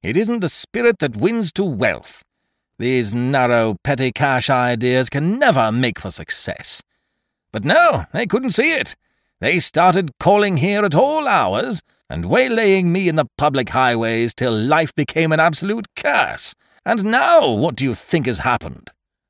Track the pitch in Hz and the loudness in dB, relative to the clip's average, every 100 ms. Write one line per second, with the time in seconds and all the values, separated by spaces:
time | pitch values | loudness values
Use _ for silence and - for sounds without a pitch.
0 | 85 139 220 240 180 - - - 240 220 | -2 -2 0 -2 -2 -4 -6 0 0 2
1 | 147 113 156 226 190 - 196 117 110 73 | -2 0 -2 0 -4 -2 -4 0 -2 -2
2 | - - - _ _ _ _ _ 120 131 | -8 -18 -18 _ _ _ _ _ -2 0
3 | 113 117 123 135 123 120 113 101 - 139 | 0 -2 0 2 2 2 0 -2 -4 -2
4 | 131 - 143 131 - 131 123 120 123 127 | -2 -2 0 0 0 0 0 0 0 0
5 | 127 139 156 226 277 147 113 113 127 101 | 0 -2 -2 0 2 2 2 0 -2 -4
6 | 98 - 78 - - - - - - _ | -8 -10 -6 -6 -6 -8 -8 -8 -10 _
7 | _ _ _ _ _ 113 107 302 349 170 | _ _ _ _ _ -8 0 4 4 2
8 | 80 160 220 226 262 196 285 320 - - | -4 -6 -2 -2 0 0 0 0 -4 -12
9 | _ _ _ _ 110 170 - - 175 175 | _ _ _ _ -2 0 0 2 4 4
10 | 170 - - 202 208 175 165 202 208 151 | -2 -2 2 4 4 0 0 0 2 2
11 | 262 311 285 196 107 101 254 196 - _ | 2 0 0 0 2 0 -2 -6 -10 _
12 | _ - 170 214 262 233 220 190 180 175 | _ -8 0 0 2 2 2 2 2 0
13 | 185 156 147 - 147 135 120 131 131 117 | 0 0 -2 0 0 0 -2 2 2 2
14 | 113 113 117 - 127 110 117 151 165 - | 0 0 -2 -2 -2 0 2 2 0 -2
15 | 147 - 160 156 160 151 196 226 202 - | -4 0 0 2 2 2 -4 -6 -6 -6
16 | 294 262 101 - - - _ _ - 226 | -2 0 0 -4 -10 -12 _ _ -4 -2
17 | 202 233 277 339 185 107 151 123 135 113 | 0 0 4 4 4 2 0 0 -4 -4
18 | - - 131 113 127 120 - 62 - _ | -2 -2 0 -2 -2 -2 -4 -16 -20 _
19 | _ _ _ | _ _ _